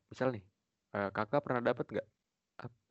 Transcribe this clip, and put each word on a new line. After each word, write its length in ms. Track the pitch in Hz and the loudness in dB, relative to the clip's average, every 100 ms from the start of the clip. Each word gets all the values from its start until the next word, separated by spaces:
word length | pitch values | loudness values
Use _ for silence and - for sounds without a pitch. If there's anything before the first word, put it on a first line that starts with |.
| _ | _
Misal 180 | - 131 113 | -2 0 0
nih, 80 | - _ _ _ _ 104 | -8 _ _ _ _ -2
eh, 140 | 98 101 | -2 0
Kakak 260 | 107 143 - | 0 0 2
pernah 160 | 123 123 | 2 2
dapat 160 | 120 - | 2 -2
nggak, 140 | 104 - _ _ _ _ - | -4 -6 _ _ _ _ -14
ap-, 180 | - - _ | -14 -14 _